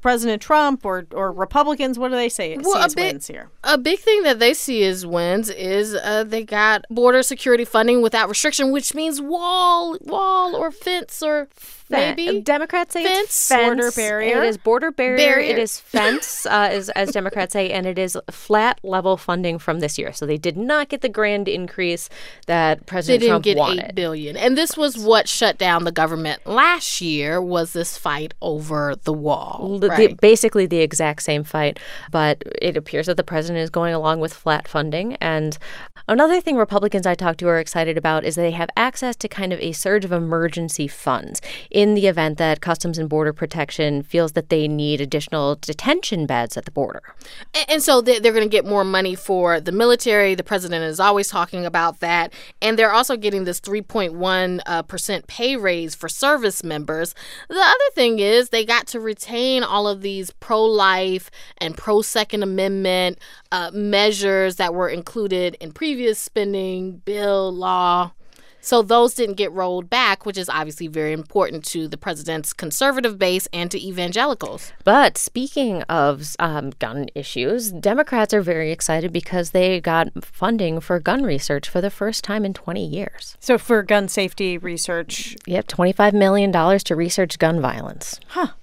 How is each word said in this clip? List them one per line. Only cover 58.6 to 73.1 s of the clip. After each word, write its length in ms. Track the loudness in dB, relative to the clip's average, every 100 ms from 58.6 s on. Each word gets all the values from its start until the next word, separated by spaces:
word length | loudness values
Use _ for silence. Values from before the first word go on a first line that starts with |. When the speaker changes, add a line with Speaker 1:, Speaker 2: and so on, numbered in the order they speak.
Speaker 2:
got 220 | 2 0 0
to 120 | -8
retain 640 | -6 -8 -8 -4 0 0
all 240 | 0 0 0
of 140 | -2
these 280 | -6 -6 -10
pro-life 1000 | -12 -2 2 4 4 4 4 0 -4 -6 -20 -20 -10
and 180 | -8 -8
pro-Second 680 | 0 2 2 -2 -2 -2
Amendment, 720 | -2 0 -2 0 0 0 0 -4 -16 -20 _
uh, 200 | -6 -4
measures 840 | -4 0 2 2 2 0 2 0 0
that 180 | -2 0
were 120 | -2
included 680 | -4 -8 -6 -2 -2 -2 -4
in 120 | -16
previous 480 | -8 -6 -2 -2 -2
spending 800 | -4 -4 -2 -2 -4 -6 -8 -10
bill, 540 | -8 -4 0 0 0
law. 600 | -2 -2 2 2 2 -2 -8 -20 -20 -20 -14
So 200 | 2 2
those 320 | 6 6 6 2
didn't 200 | -4 -2
get 160 | -4
rolled 380 | -2 -2 -2 -2
back, 360 | 2 2 2 -4
which 120 | -8
is 100 | -4
obviously 400 | -4 -4 -8 -8
very 260 | -4 -2
important 520 | -4 -2 0 0 -2 -8
to 220 | -6 -6
the 100 | -8
president's 560 | -8 -8 -6 -6 -6
conservative 640 | -8 -8 0 0 0 -2